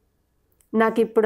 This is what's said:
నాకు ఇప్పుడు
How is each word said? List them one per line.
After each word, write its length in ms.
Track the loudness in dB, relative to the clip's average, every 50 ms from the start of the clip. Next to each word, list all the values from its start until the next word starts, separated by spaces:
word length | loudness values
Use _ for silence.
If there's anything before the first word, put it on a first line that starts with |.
| _ _ _ _ _ _ _ _ _ _ _ _ _ _ -2 0
నాకు 180 | 0 0 0 -2 -4
ఇప్పుడు 200 | -2 -2 -2 -2